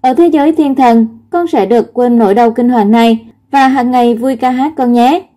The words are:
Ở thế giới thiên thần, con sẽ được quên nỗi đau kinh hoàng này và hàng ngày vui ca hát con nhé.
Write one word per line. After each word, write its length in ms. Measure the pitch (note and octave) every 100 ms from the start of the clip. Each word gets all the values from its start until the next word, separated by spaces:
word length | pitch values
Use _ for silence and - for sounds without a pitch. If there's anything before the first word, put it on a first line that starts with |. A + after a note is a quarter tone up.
Ở 140 | B3+
thế 120 | B3+ E4+
giới 260 | D4+ C#4+
thiên 220 | D#4+ D4
thần, 320 | C4+ B3+ A3+ A3 - _
con 160 | F4 E4+
sẽ 200 | C4+ G#3
được 280 | A#3 G#3+
quên 240 | - B3 A#3+
nỗi 160 | G#3
đau 160 | G3+ A#3
kinh 180 | A#3 A#3+
hoàng 220 | B3 G3+
này 360 | A3+ A#3 A3+ - _ _
và 180 | C#4 C4
hàng 220 | C4+ B3
ngày 240 | B3 A#3+
vui 220 | A3+ B3 B3
ca 140 | B3+
hát 220 | B3+ C#4 D4+
con 160 | B3+
nhé. 300 | A#3+ B3 E4 F#4+